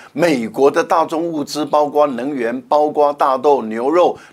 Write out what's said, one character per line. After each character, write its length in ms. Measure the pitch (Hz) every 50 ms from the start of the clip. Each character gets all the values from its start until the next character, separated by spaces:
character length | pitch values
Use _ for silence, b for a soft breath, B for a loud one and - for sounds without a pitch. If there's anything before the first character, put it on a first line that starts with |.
| B B B
美 340 | 139 170 170 147 123 113
国 240 | 107 - - 135 143
的 100 | 143 170
大 240 | 160 165 190 170 156
宗 220 | 135 165 156 170
物 160 | 170 165 151 139
资， 220 | - - 147 151
包 220 | 139 156 151 151
括 200 | 143 147 147 147
能 260 | 147 127 117 123 143 151
源、 260 | 127 117 113 123 131
包 280 | 123 _ 151 147 151 151
括 220 | 143 151 147 143
大 260 | 143 - 165 143 131
豆、 240 | 131 123 147 143 127 113
牛 260 | 110 110 113 123 139
肉、 280 | 160 180 170 135 - B B B